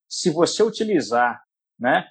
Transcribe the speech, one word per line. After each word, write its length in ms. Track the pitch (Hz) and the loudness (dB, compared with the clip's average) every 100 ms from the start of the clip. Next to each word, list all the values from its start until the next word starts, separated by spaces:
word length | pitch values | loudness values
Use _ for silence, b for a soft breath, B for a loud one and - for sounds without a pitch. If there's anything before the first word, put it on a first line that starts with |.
| _ | _
se 220 | - 175 | -4 -2
você 340 | 156 160 - | 2 0 2
utilizar, 760 | 220 214 220 175 107 120 120 113 _ _ _ _ | 0 0 0 0 0 0 0 -2 _ _ _ _
né, 260 | 123 175 - | 0 0 -2